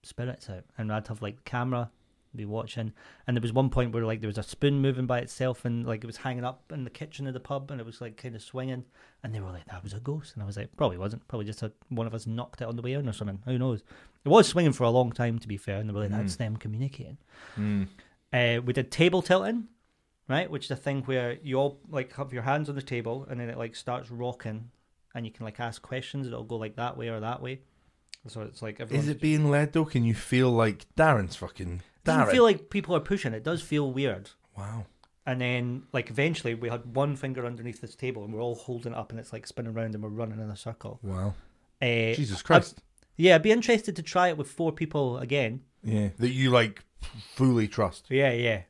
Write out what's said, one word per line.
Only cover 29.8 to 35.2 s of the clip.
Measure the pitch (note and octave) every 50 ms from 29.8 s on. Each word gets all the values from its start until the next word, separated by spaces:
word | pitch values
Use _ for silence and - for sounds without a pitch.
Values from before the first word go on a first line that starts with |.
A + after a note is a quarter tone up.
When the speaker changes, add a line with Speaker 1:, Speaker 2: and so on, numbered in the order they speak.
| D#3
Speaker 2:
Can | D#3 - B2+ A#2
you | A#2 A2
feel, | - - - B2+ B2+ B2+ B2+
like, | A#2+ A2+ A2+ A2 G2+ - - _ _
Darren's | - D#3+ D#3 C#3 A2 F#2+ F2 -
fucking | - F2+ - - - F#2 F2 F2 F2
Speaker 1:
It | - _ _ _ _
doesn't | - D#3 D#3 C#3 -
Speaker 2:
Darren? |
Speaker 1:
feel | - B3+ A#3
like | A3+ G3 D#3 - -
people | - G3+ - E3 F3+
are | D#3
pushing. | D#3+ - G3 F#3+ - C3 A2
It | A2
does | A2 D3+ F3 D#3+
feel | - - D3+ D3 C#3+ C3+
weird. | B2+ C3+ C#3 B2+ G2 F#2 G2+ - - _ _ _ _
Speaker 2:
Wow. | G2 G2 G#2 A2 A2+ G2 - _ _ _ _ _ _